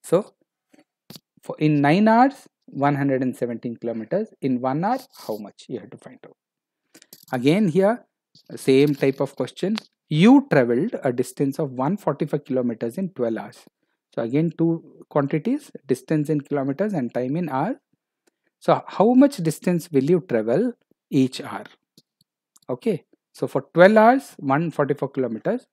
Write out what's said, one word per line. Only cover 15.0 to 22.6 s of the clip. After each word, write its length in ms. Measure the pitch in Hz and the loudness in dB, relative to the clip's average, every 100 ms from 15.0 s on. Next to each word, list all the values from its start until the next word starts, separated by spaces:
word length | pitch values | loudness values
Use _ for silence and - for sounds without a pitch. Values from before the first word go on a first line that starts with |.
| - | -6
quantities, 640 | 151 139 160 156 285 - - _ | -2 -2 -2 -2 -6 -8 -20 _
distance 420 | 127 - 160 147 | -6 -2 -2 0
in 140 | 156 | -4
kilometers 500 | 139 143 135 139 208 | -2 -4 -4 -4 -4
and 200 | 185 120 | -4 -6
time 220 | 120 127 | -6 -4
in 140 | 156 170 | -4 -4
hours. 280 | 131 170 311 _ _ _ _ _ _ _ _ | -4 -4 -6 _ _ _ _ _ _ _ _
So 240 | - 151 - | 0 0 0
how 280 | - 208 | 0 4
much 240 | 254 277 285 | 6 4 4
distance 520 | 165 156 - 175 - | -4 -2 -2 -2 0
will 140 | 139 | 0
you 160 | 135 180 - | 2 0 2
travel 460 | 117 107 131 247 233 _ _ _ | -2 0 0 0 -4 _ _ _
each 300 | 147 131 - | 0 0 -2
hour? 240 | - 196 208 _ _ _ _ _ _ _ _ _ | -12 -12 -14 _ _ _ _ _ _ _ _ _